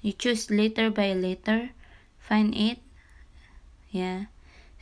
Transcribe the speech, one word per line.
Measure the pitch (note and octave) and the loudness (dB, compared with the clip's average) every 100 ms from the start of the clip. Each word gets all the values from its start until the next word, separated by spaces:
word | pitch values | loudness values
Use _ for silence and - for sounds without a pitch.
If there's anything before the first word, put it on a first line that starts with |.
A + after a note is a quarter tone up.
You | G#3 | -4
choose | G3 B3 A3+ - | -2 -2 -2 0
letter | G#3 A3 A3 A3 | 2 2 2 0
by | G#3+ G3 | 2 0
letter, | F#3+ F#3 F#3 - A3 B3 - - - - - | 0 -2 -4 0 0 0 -12 -20 -20 -20 -20
find | - G#3+ G#3+ | 0 2 2
it. | - G#3+ B3 - - - - - - - - - - - | 2 -2 -2 -14 -20 -20 -20 -20 -20 -20 -20 -20 -20 -10
Yeah, | F#3+ F#3 F#3 G#3 - - - - - | -6 -4 -6 -10 -14 -20 -20 -20 -12